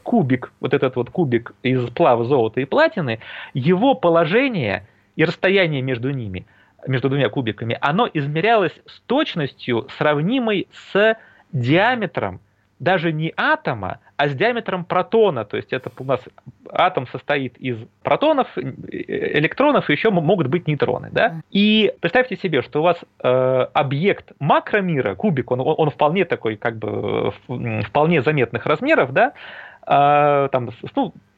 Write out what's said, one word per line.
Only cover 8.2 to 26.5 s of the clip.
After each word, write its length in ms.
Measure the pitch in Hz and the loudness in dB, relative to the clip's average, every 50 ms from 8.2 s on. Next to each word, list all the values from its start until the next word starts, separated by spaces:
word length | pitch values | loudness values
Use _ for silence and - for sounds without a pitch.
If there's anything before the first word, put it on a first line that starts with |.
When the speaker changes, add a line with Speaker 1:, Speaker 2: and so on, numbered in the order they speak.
| 139 143 147 160 170 214 233 220 185 151 - - _ | -4 -4 -2 -2 0 2 2 2 2 0 -4 -8 _
Speaker 1:
с 140 | - - - _ | -20 -20 -12 _
точностью, 840 | - 233 285 320 - - 170 143 131 - - - - 120 110 - - - - | -2 0 0 0 -2 -4 -4 -6 -6 -8 -8 -4 -2 -2 -2 -2 -4 -4 -2
сравнимой 680 | 151 151 147 143 151 190 254 269 240 220 208 185 - - - - - - | 0 0 2 0 0 0 -2 -2 0 0 -2 -2 -4 -6 -12 -20 -10 -2
с 240 | - 190 208 220 220 220 - - _ _ _ _ | 2 2 4 4 2 0 -6 -20 _ _ _ _
диаметром 880 | - 135 120 123 147 175 202 240 262 233 214 170 - 127 110 98 92 - _ _ _ _ _ _ _ - | -4 -2 0 2 4 4 4 2 0 0 -4 -6 -4 -4 -6 -6 -6 -10 _ _ _ _ _ _ _ -4
даже 340 | 135 165 190 180 156 170 | 0 0 0 2 0 -2
не 200 | 156 151 160 160 - | -2 -2 -4 -4 -4
атома, 640 | - 220 277 - 202 - 175 131 107 98 90 - - _ _ _ | -2 -2 -2 -2 -2 -4 -6 -6 -6 -6 -8 -10 -10 _ _ _
а 120 | - 143 147 | -2 -2 -2
с 60 | 143 | 0
диаметром 500 | 123 196 233 247 240 214 - 185 180 170 | 0 0 0 0 -2 -4 -4 -6 -6 -4
протона. 600 | - 170 180 175 175 - 226 220 196 151 120 107 | -2 -2 -2 0 2 2 4 4 4 2 -2 -4
То 120 | - - | -6 -6
есть 160 | 110 107 - | -8 -6 -6
это 200 | 139 127 - - - - | -6 -8 -8 -10 -14 -10
у 60 | 127 | -4
нас 160 | 135 131 - - - - _ _ - - _ - - | -4 -4 -4 -4 -10 -20 _ _ -20 -20 _ -16 -4
атом 380 | - - 165 180 - 139 127 | 0 0 0 2 0 -2 -6
состоит 500 | - - 127 - - 147 139 135 123 - - | -6 -10 -8 -4 -2 -2 -2 -2 -6 -8 -8
из 180 | - 127 120 110 113 - _ _ | -6 -6 -6 -6 -10 -16 _ _
протонов, 460 | - - - - 277 311 311 269 240 - - | -2 -2 0 2 2 2 2 2 0 -2 -6
э, 60 | - 139 135 - - - - - - - - - - - - - 151 | -8 -8 -8 -10 -12 -14 -12 -10 -10 -8 -6 -6 -4 -4 -2 0 0
электронов, 500 | 151 160 - - 262 294 269 202 - - | 0 0 0 0 2 2 2 2 2 0
и 40 | |
еще 160 | 147 - - 220 | 0 0 2 2
м-, 120 | 202 170 | 2 2
могут 280 | 156 151 208 190 151 123 | 2 2 2 0 0 0
быть 180 | 147 180 - | -2 -2 -2
нейтроны, 440 | - 151 139 - 117 - - - - | -2 -2 0 0 -2 -2 -2 -6 -4
да? 160 | - - 214 240 | 0 0 0 0
Speaker 2:
Мгм. 160 | 165 160 - _ | -2 -6 -10 _
Speaker 1:
И 420 | - 196 202 214 214 220 214 175 - - | 0 2 4 4 4 4 2 0 0 -2
представьте 360 | - 165 - 254 254 - 190 | -2 0 2 2 2 0 -2
себе, 240 | - - 185 156 131 | -6 -4 -2 -2 -2
что 200 | 117 - - 147 | -2 -2 -2 0
у 20 | |
вас, 140 | 156 180 170 - - - _ - | 2 2 0 0 -4 -18 _ -2
э, 440 | - 127 127 131 127 131 131 131 127 - | 0 2 2 2 2 2 2 0 0 0
объект 600 | - 156 147 135 139 139 175 202 170 - - - - - | 0 0 0 0 -2 0 0 0 0 -2 -6 -18 -10 -4
макромира, 760 | 139 156 247 320 320 - - 208 190 180 165 135 110 101 95 | 0 2 2 2 2 0 0 0 0 0 0 -2 -2 -2 -4
кубик, 380 | 95 - 214 160 127 120 - | -2 -2 0 0 0 -2 -2
он, 80 | 127 123 | -2 -2
он, 140 | 131 151 156 - | 0 0 0 0
он 120 | 160 147 | 0 0
вполне 340 | - - 147 147 165 196 170 | 2 2 2 2 2 2 0
такой, 320 | - 123 - - 113 | 0 -2 -2 -2 -4